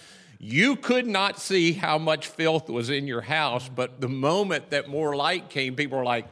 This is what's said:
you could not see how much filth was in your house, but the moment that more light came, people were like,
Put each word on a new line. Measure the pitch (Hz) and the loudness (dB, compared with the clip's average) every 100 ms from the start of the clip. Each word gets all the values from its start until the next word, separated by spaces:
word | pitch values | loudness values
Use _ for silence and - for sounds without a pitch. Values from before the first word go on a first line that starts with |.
| - - - - | -20 -20 -20 -16
you | 107 135 247 269 | -2 2 4 2
could | - 247 240 | 2 2 2
not | 196 196 - | 2 0 -2
see | - 190 170 | 0 4 4
how | 185 160 156 | 2 0 0
much | 160 156 - | 2 0 -2
filth | - 160 160 - | 0 2 2 0
was | 120 120 | -4 -2
in | 139 139 | -2 -2
your | 117 | -4
house, | 104 156 143 120 131 | 0 0 2 -2 -4
but | 123 123 127 | -4 -4 -4
the | 127 | -4
moment | 131 143 185 202 147 - | 0 2 2 2 -2 -2
that | 143 143 | -4 -2
more | 143 151 | -2 -2
light | 143 156 185 - | 0 0 -2 -4
came, | 143 131 127 | -4 -4 -2
people | 143 135 | -2 0
were | |
like, | 123 120 - | 0 0 -2